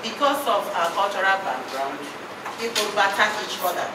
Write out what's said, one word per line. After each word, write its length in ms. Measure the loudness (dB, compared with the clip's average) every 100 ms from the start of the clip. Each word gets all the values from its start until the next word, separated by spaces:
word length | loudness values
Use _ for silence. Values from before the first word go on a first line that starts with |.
because 400 | -8 0 2 2
of 180 | 2 2 0 0
our 140 | 0
cultural 460 | 2 0 2 2 2
background, 560 | 0 -4 -4 -4 -4 -4 -8 -10 -12 -10 -10 -4
people 260 | -2 0 0
batter 340 | 2 2 4 2 2
each 180 | -4 -2
other 240 | 0 0 -4